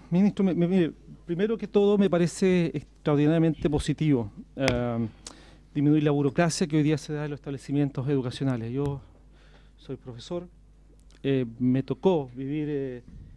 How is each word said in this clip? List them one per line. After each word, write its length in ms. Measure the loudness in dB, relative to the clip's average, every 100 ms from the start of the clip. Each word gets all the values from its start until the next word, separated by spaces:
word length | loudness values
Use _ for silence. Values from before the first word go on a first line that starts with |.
| -2
ministro, 320 | 2 2 2
me, 100 | 0
me, 140 | 2 2
mire, 240 | 2 2 -2 -16 -18 -8
primero 320 | -2 -2 -2
que 100 | -2
todo 300 | 2 4 4
me 120 | 4
parece 640 | 4 2 2 2 2 2
extraordinariamente 960 | -2 -10 -6 0 4 4 4 2 2 0
positivo, 600 | 0 -2 0 2 2 0 -10 -16 -2
eh, 520 | 0 0 -2 -2 -4 -8 -20 -20 -20 -20 -10
disminuir 300 | 0 2 4
la 80 | 2
burocracia 560 | 2 0 0 0 0 0
que 100 | 0
hoy 60 |
día 140 | 2 0
se 160 | -4
da 120 | -8 -8
en 60 |
los 80 | -10
establecimientos 680 | -10 -12 -4 0 0 -2 -2
educacionales. 640 | -2 -2 -4 -4 -2 -4
Yo 300 | -4 -4 -6 -12 -20 -20 -20 -20 -20 -20 -20
soy 180 | -16 -14
profesor, 520 | -14 -16 -12 -12 -12 -18 -20 -20 -20 -20 -20 -8
eh, 240 | -2 -2 -2 -2
me 240 | 0 0
tocó 460 | -2 -2 0 0 -2 -10
vivir, 320 | -8 -6 -4
eh, 340 | -4 -6 -10 -16 -20 -20